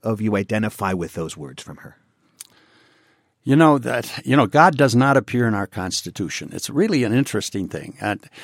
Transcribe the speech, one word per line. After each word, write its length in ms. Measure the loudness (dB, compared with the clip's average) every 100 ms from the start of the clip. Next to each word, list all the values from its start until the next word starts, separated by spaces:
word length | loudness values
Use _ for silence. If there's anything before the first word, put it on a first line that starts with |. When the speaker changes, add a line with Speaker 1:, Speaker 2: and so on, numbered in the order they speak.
Speaker 1:
of 180 | -4 -2
you 160 | 0 0
identify 560 | 0 -2 -2 -4 -4
with 220 | -2 -6
those 240 | -8 -10 -10
words 240 | -16 -16
from 160 | -18 -18
her? 180 | -20 -20 _ _ _ -20 -20 _ _ _ _ _ _ _ _ _ 2
Speaker 2:
You 100 | 6
know 200 | 6 4
that, 440 | 0 -4 -6 -8 0
you 100 | 2
know, 100 | 4
God 300 | 6 6 6
does 180 | 4
not 240 | 4 4 4
appear 280 | 2 0 0
in 60 |
our 120 | 0 -4
Constitution. 840 | -6 -6 -6 -8 -8 -8 -8 -12
It's 180 | -10 -4
really 340 | 0 0 2
an 80 | 2
interesting 540 | 2 0 -2 -6 -6 -6
thing. 280 | -8 -12 -8
Uh, 160 | -6 -6 -10 -20